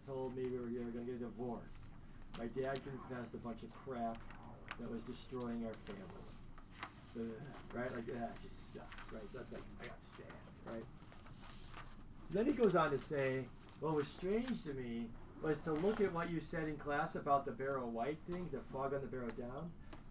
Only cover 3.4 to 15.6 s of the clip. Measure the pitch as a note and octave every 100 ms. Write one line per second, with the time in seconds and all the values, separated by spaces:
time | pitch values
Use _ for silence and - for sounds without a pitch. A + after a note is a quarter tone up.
3.4 | A#2 A2 A2+ - - B2 A#2 A2+ - -
4.4 | - - - - A#2 A#2 A#2 A#2 - B2+
5.4 | A#2+ A#2 A2+ G#2+ - G2 F#2 - - -
6.4 | - - - - - - - A#2+ A2+ A2
7.4 | C#3+ - - A#2 B2 B2 A#2 A#2 A#2 -
8.4 | - - - - - - - A2+ G#2 B2+
9.4 | A#2 A#2 G#2 G2+ - - - - - -
10.4 | - - - A2+ - - - - - -
11.4 | - - - - - - - - - F3+
12.4 | B3 C4 G#3+ E3+ D3+ C3+ - D3 C3+ C3
13.4 | A#2+ - - - D3+ D3+ C#3+ - F#3 A3
14.4 | B3+ G3 D#3+ C3+ A#2+ A#2 A#2 - - -
15.4 | D#3 D3